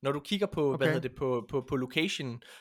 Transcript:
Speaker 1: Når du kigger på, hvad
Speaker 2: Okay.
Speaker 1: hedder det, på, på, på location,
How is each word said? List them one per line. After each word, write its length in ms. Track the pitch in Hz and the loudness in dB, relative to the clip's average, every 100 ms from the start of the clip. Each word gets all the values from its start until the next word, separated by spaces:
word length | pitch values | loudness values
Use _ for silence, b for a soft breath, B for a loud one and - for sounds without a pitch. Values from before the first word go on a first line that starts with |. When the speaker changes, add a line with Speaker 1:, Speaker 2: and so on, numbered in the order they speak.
Speaker 1:
Når 100 | 135 | -2
du 80 | 143 | -2
kigger 280 | - 202 202 | 0 0 0
på, 300 | 160 143 131 | 2 2 4
hvad 100 | 143 | 2
Speaker 2:
Okay. 60 | |
Speaker 1:
hedder 160 | 160 127 | 2 -2
det, 80 | - | -2
på, 280 | 135 123 107 | 0 0 -2
på, 160 | 139 127 | -4 -2
på 60 | 135 | -2
location, 680 | 127 156 185 - 131 117 B B | 0 0 0 -2 -6 -8 B B